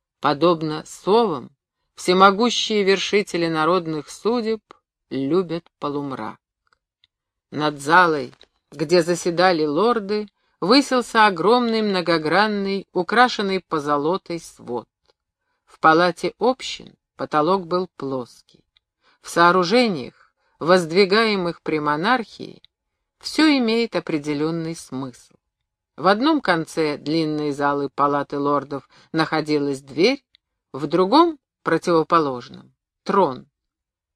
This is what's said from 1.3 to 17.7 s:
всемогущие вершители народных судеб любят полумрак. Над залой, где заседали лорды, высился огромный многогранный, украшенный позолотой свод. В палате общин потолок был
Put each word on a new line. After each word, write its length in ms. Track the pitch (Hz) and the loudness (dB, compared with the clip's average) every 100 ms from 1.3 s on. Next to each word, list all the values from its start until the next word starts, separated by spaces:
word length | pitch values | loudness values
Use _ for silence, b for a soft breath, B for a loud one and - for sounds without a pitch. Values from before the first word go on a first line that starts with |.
| 143 123 _ _ _ _ - | -2 -10 _ _ _ _ -8
всемогущие 880 | - 185 196 196 240 - - 214 | 0 6 6 6 0 0 -2 0
вершители 640 | 190 190 - 202 190 175 170 | 2 0 2 -2 0 -2 -2
народных 640 | 160 156 185 165 156 - | 0 0 0 -2 -8 -10
судеб 520 | - 202 240 220 220 _ _ _ _ - | -8 -2 -2 -2 -6 _ _ _ _ -10
любят 560 | 131 135 175 175 165 - _ | -6 -2 -2 -2 -6 -12 _
полумрак. 580 | 147 143 143 123 107 - _ _ _ _ _ _ _ _ _ _ _ | -8 -6 -6 -8 -10 -14 _ _ _ _ _ _ _ _ _ _ _
Над 300 | 135 151 147 | -6 -4 -4
залой, 540 | 139 170 175 151 127 - _ _ _ | 2 4 4 0 -6 -14 _ _ _
где 300 | 143 156 180 | -8 0 2
заседали 640 | 165 170 180 170 185 165 151 | 2 -2 -2 2 2 2 0
лорды, 640 | 147 226 226 196 214 214 _ _ - | 0 0 -2 -4 -8 -8 _ _ -4
высился 640 | 170 269 269 254 226 226 214 | 2 4 4 0 0 2 2
огромный 560 | 170 180 247 233 220 | 2 2 2 2 0
многогранный, 1080 | 214 185 165 165 151 175 214 202 196 196 - | 0 -2 0 0 2 0 0 -2 -4 -6 -6
украшенный 680 | 185 175 214 247 - 196 190 | -6 -2 2 2 2 -4 -4
позолотой 800 | - 160 143 147 151 185 - 170 | -4 -6 -2 -2 -2 -4 -6 -12
свод. 480 | - - 117 120 113 _ _ _ _ _ _ _ _ | -12 -18 -12 -10 -12 _ _ _ _ _ _ _ _
В 140 | _ | _
палате 540 | 160 160 180 165 175 - | 4 4 2 -2 -8 -2
общин 540 | 226 254 - - - _ _ - | -2 -2 -6 -14 -16 _ _ -12
потолок 500 | 131 - 151 196 | -4 0 0 0
был 220 | 170 | -2